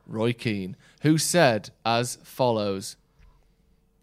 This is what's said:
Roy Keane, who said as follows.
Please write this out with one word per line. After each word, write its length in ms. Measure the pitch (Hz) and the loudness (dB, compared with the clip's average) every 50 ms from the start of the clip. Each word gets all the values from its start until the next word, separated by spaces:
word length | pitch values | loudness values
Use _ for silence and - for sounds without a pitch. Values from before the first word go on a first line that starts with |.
| _ | _
Roy 280 | - 110 110 113 120 120 | -10 -4 -2 0 0 0
Keane, 420 | - - 117 104 101 95 92 - - _ - _ _ | -2 -2 -4 -2 -4 -4 -8 -10 -14 _ -20 _ _
who 160 | - 147 160 | 0 2 2
said 540 | 156 - - - 175 160 131 113 107 - - - _ - | 2 2 0 2 4 4 4 4 2 -2 -8 -12 _ -2
as 320 | 113 117 117 123 120 - - - | 0 0 0 0 -2 -6 -10 -16
follows. 760 | - - - 131 123 113 110 104 101 98 95 101 - - - _ _ _ _ - - - _ _ _ _ _ _ _ _ _ _ _ _ _ | -10 -4 0 0 2 2 0 0 -2 -4 -4 -6 -10 -14 -18 _ _ _ _ -20 -20 -20 _ _ _ _ _ _ _ _ _ _ _ _ _